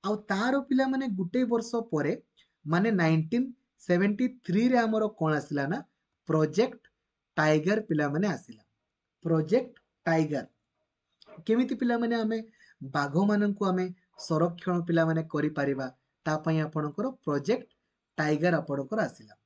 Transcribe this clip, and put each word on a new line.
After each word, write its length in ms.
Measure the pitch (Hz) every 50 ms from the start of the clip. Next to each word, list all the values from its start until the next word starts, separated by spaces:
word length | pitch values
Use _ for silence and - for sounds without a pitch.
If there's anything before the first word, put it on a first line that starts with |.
| -
ଆଉ 120 | 196 214
ତାର, 440 | 208 208 - 196 190 214 254 262 277
ପିଲାମାନେ, 480 | 262 - 262 262 269 262 269 269 269 254
ଗୋଟେ 360 | 202 185 185 175 - 247 254
ବର୍ଷ 360 | 226 233 226 226 - - 233 220 - -
ପରେ, 200 | 151 143 151 - - _ _ _ _ _ _ _ _ _
ମାନେ, 240 | 147 156 175 202 226
ନାଇନଟିନ୍ 560 | 220 185 170 160 160 160 156 160 - 240 262 269 - _ _ _ _ _
ସେଭେଣ୍ଟି 500 | - - 180 175 190 202 208 202 254 247
ଥ୍ରୀ 400 | 254 - _ - 175 208 226 247
ରେ 100 | 254 240
ଆମର 300 | 226 220 220 220 214 214
କ'ଣ 240 | 214 - 165 156 151
ଆସିଲା 320 | 147 139 - 151 143 139
ନା, 120 | 143 180 269 294 _ _ _ _ _ _ _ _ -
ପ୍ରୋଜେକ୍ଟ 640 | 156 156 156 151 156 180 226 262 - - _ _ _ _ _ _ _ _ _ _ _
ଟାଇଗର, 440 | - 151 156 156 156 151 180 208 220
ପିଲାମାନେ, 480 | 214 - 175 151 147 147 139 156 196 208
ଆସିଲା। 340 | 160 - - - - - _ _ _ _ _ _ _ _ _ _ _ _ _
ପ୍ରୋଜେକ୍ଟ 580 | 165 165 160 156 156 190 254 254 - - - _ _ _ _ _
ଟାଇଗର। 420 | - 165 160 160 147 147 135 - - _ _ _ _ _ _ _ _ _ _ _ _ _ _ - - - - -
କେମିତି, 280 | - 220 233 254 254 269
ପିଲାମାନେ, 420 | - 254 240 240 233 233 226 233
ଆମେ 220 | 233 220 214 226 226 226 - _ _ _ _ _ _ 135
ବାଘମାନଙ୍କୁ 840 | 135 - 147 143 143 139 165 202 202 208 208 208 208 202 202 202
ଆମେ 220 | 190 180 185 185 185 180 _ _ _ _ -
ସଂରକ୍ଷଣ, 680 | - - 165 156 170 175 170 - - 185 180 175 170
ପିଲାମାନେ, 380 | 175 170 165 165 160 160 160 160
କରିପାରିବା? 680 | 160 - 151 147 151 151 - 139 139 139 131 135 131 - _ _ _ _ _ _
ତା 80 | 151 156
ପାଇଁ 220 | 156 156 165 160 160
ଆପଣଙ୍କର 520 | 156 151 - 156 135 143 143 - 214 262 262 - _
ପ୍ରୋଜେକ୍ଟ 440 | - 147 143 139 151 233 - - _ _ _ _ _ _ _ _ _ _ -
ଟାଇଗର 440 | 151 151 151 147 160 175 170 151 165
ଆପଣଙ୍କର 360 | - 143 139 135 131 214 214
ଆସିଲା। 340 | 208 131 - - - - - _ _